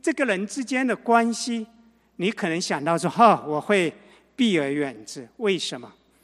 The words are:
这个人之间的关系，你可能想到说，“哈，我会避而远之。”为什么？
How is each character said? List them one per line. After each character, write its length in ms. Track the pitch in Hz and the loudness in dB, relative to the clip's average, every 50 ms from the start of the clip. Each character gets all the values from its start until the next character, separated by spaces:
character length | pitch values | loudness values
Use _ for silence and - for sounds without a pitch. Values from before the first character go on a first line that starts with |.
这 120 | - 330 311 | -4 -4 -2
个 100 | - 285 | 0 0
人 220 | 247 202 185 202 | 0 0 -2 -2
之 180 | 202 - 285 262 | -6 -6 -10 -6
间 200 | 208 269 254 262 | -4 -2 -2 0
的 100 | 247 226 | 0 -2
关 360 | 233 - - 233 233 233 233 226 | -2 0 4 4 4 4 2 -2
系， 340 | - - - 240 233 220 - _ - - - _ _ _ _ _ | -4 -4 -6 -4 -6 -6 -8 _ -20 -20 -20 _ _ _ _ _
你 140 | - - - | -4 -4 -4
可 180 | - - - 170 | -2 -2 -4 -2
能 120 | 160 170 | -2 -2
想 220 | 185 - 180 147 135 | -2 -4 -4 -4 0
到 140 | 160 170 | 0 0
说 140 | 165 165 170 | 0 0 -2
，“哈， 340 | - 165 233 220 185 131 123 | 4 6 8 8 8 6 2
我 140 | 147 151 151 | -4 -4 -4
会 320 | 139 - 208 196 175 156 - - - - - - _ _ _ | 0 2 2 2 2 0 -2 -6 -18 -20 -20 -20 _ _ _
避 240 | - 254 226 190 160 | 0 0 2 2 2
而 120 | 143 139 | 0 0
远 260 | 139 147 147 139 123 107 107 | -2 -2 -4 -4 -6 -10 -16
之。” 240 | - - 147 123 110 _ _ | -16 -16 -16 -16 -18 _ _
为 200 | 240 202 196 165 | -2 -2 -2 -2
什 200 | - - 160 127 | -2 -6 -8 -10
么？ 140 | 120 120 - _ _ _ _ _ | -14 -16 -20 _ _ _ _ _